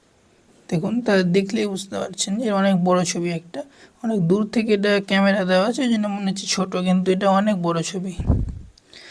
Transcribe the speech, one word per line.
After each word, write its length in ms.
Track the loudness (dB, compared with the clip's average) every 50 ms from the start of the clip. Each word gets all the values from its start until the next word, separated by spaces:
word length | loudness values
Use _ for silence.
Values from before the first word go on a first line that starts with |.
| _ _ _ _ _ _ _ _ _ _ _ _ _ -4
দেখুন, 320 | -4 -2 -2 -2 -2 -2
তা 220 | 0 2 2 4
দেখলেই 440 | 4 4 2 2 2 0 -2 -2 -2
বুঝতে 300 | -2 -4 -6 -8 -8 -8
পারছেন 440 | -6 -6 -6 -6 -6 -6 -4 -2 -2
যে 120 | -2 0
অনেক 320 | 2 2 4 4 4 4 4
বড় 200 | 4 2 2 2
ছবি 260 | 0 -2 -4 -4 -4
একটা। 320 | -4 -6 -8 -10 -12 -12 -12 -12 -16 -20 -20 -20 _ _
অনেক 180 | -4 -2 0 0
দূর 280 | 2 2 2 2 0 0
থেকে 260 | -2 -2 0 2 2
এটা 260 | 2 2 2 0 0 0
ক্যামেরা 380 | 0 2 2 4 4 2 2 2
দেওয়া 220 | 2 2 2 2
আছে, 160 | 2 0 0
ওই 60 | 0 0
জন্য 140 | 0 0 0
মনে 240 | -2 -2 -2 -2 -4
হচ্ছে 160 | -4 -4 -6
ছোটো, 360 | -6 -4 -4 -4 -4 -4 -2
কিন্তু 300 | 0 2 2 2 2 0
এটা 180 | 0 2 2 2
অনেক 320 | 2 4 2 2 0 0
বড় 200 | 0 -2 -2 -2
ছবি। 300 | -4 -4 -6 -6 -6 -6 -6 -4 0 0 0 0 0 -4 -8 -10 -14 -20 -20 _ -20 _ -20 -20 -20 -20